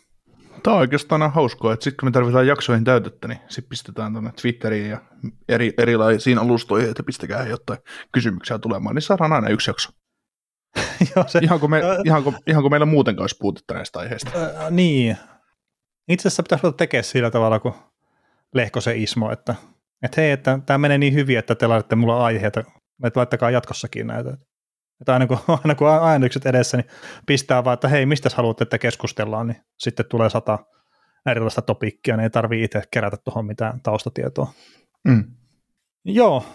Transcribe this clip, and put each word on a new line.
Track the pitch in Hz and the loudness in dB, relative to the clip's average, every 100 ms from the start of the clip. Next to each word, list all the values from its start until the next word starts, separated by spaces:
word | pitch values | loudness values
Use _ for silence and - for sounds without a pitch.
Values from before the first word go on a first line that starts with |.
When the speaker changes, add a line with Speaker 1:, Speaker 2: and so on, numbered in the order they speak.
| _ _ _ _ _ - | _ _ _ _ _ -6
Speaker 1:
Tää | - | 0
on | 208 | 2
oikeastaan | 127 143 - 156 156 | 2 0 0 0 2
hauskaa, | 151 131 - 113 | 2 0 0 -2
että | 113 | 0
sit | 175 - | -4 -4
kun | 131 | 0
me | |
tarvitaan | 123 120 127 127 | 2 4 4 4
jaksoihin | 143 - 117 | 2 0 2
täytettä, | 113 123 87 - - | 4 2 0 -8 -12
niin | 120 - | -12 -14
sit | - - | -16 -14
pistetään | 123 - - 107 | -14 -14 -10 -8
tonne | 110 110 - | -8 -10 -4
Twitteriin | 123 117 110 107 104 | -4 -2 -2 -4 -4
ja | 107 - _ 117 - - | -8 -14 _ -14 -12 -2
eri, | 117 117 - | 0 0 0
erilaisiin | 117 113 110 110 131 120 | 2 4 4 2 2 2
alustoihin, | 117 117 - 107 117 | 4 2 2 0 0
että | 117 | -4
pistäkää | - 131 - 104 120 | -8 -10 -8 -6 -6
jotain | 120 - 117 - - - | -8 -8 -10 -12 -20 -4
kysymyksiä | 131 117 90 - 113 | -2 -2 -4 -6 -6
tulemaan, | 113 98 104 | -4 -4 -4
niin | 127 | -4
saadaan | - 190 160 | 0 0 2
aina | 151 107 | 2 0
yksi | 110 - | 0 -2
jakso. | - - _ _ _ _ _ _ _ _ - | -4 -8 _ _ _ _ _ _ _ _ -10
Speaker 2:
<laughs> | - - 175 185 | -8 0 0 2
Joo, | - | 0
se | 170 | 2
Speaker 1:
Ihan | 160 170 | 2 2
kun | 147 | 2
me, | 156 | 2
Speaker 2:
Ö, | 175 185 | 2 0
Speaker 1:
ihan | 156 156 | 2 2
kun, | 139 131 - | 2 -2 0
ihan | 156 | 2
kun | 139 | 4
meillä | 147 151 | 4 4
muutenkaan | 151 117 95 | 4 2 0
olisi | 95 - | -4 -4
puutetta | 101 82 - | -4 -4 -8
näistä | 90 - 90 | -12 -10 -10
aiheista. | 98 110 - | -10 -10 -8
Speaker 2:
Ö, | 175 160 156 156 | -6 -6 -6 -2
niin. | 175 175 139 117 104 - _ _ _ _ _ _ _ - | 2 4 4 2 -2 -10 _ _ _ _ _ _ _ -4
Itse | 180 196 | -2 0
asiassa | - | -2
pitäisi | 165 185 | 0 0
ruveta | 175 143 | 0 0
tekemään | 165 127 | 0 -2
sillä | - 131 120 | -2 0 0
tavalla | 117 110 110 | 2 2 2
kuin | 120 - _ _ _ _ _ _ _ | -2 -8 _ _ _ _ _ _ _
Lehkosen | 131 113 123 - 117 | -2 -2 -2 -4 -2
Ismo, | 107 - 110 | -4 -2 -4
että, | 110 - 101 - _ _ _ | -4 -8 -8 -12 _ _ _
että | 123 - | -6 0
hei, | 156 | 0
että | 139 135 135 135 | 0 0 -2 0
tää | 139 | 0
menee | 147 143 | 2 2
niin | 143 | 2
hyvin, | 143 135 120 | 2 2 0
että | - | 0
te | 117 117 | 0 2
laitatte | 113 - 113 | 2 2 2
mulle | 117 | 2
aiheita, | 117 117 110 104 110 113 _ _ _ | 2 2 0 -2 -4 -8 _ _ _
että | 120 127 | -2 0
laittakaa | 123 - 120 | 0 0 0
jatkossakin | 123 - - - - 113 | 0 -2 -8 -10 -8 -8
näitä. | 117 127 135 _ _ _ _ _ _ | -8 -8 -12 _ _ _ _ _ _
Että | 135 | 0
aina | 127 127 | 2 2
kun, | 127 - | 0 0
<laughs> | 160 | 0
aina | 156 | 2
kun | 143 147 | 2 4
on | 156 165 | 4 4
äänitykset | 151 123 139 131 | 4 2 0 0
edessä, | 127 120 123 | 2 2 0
niin | - - - - - | -4 -10 -20 -10 -2
pistää | 139 - 127 | -2 2 0
vaan, | 123 | 2
että | 123 135 | 0 0
hei, | 143 135 | 2 2
mistäs | 147 131 | 0 0
haluatte, | - 117 113 | 0 -2 -2
että | 117 - | -2 -2
keskustellaan, | 120 - 113 - 107 107 117 | -2 -4 -6 -6 -6 -4 -6
niin | 117 _ - | -8 _ -10
sitten | - - - | -6 -6 -4
tulee | 120 110 | 0 0
sata | 113 - 107 - _ _ _ _ _ 131 | 0 -2 -4 -6 _ _ _ _ _ -4
erilaista | 117 110 - | -2 -2 -2
topikkia, | - 110 110 - - 110 | -4 -4 -4 -4 -2 0
niin | |
ei | 110 | 0
tarvii | 117 113 117 | 0 0 -2
itse | 113 107 - | -2 -4 -6
kerätä | 123 101 101 | -4 -4 -6
tuohon | - 117 104 | -8 -8 -8
mitään | 107 113 123 | -6 -6 -6
taustatietoa. | - 107 - - 123 - - - _ _ _ _ - | -4 -4 -6 -8 -6 -6 -8 -10 _ _ _ _ 2
Speaker 1:
Mm. | 117 101 - _ _ _ _ _ _ | 2 2 -8 _ _ _ _ _ _
Speaker 2:
Joo, | - 214 226 135 - | -2 2 4 2 -2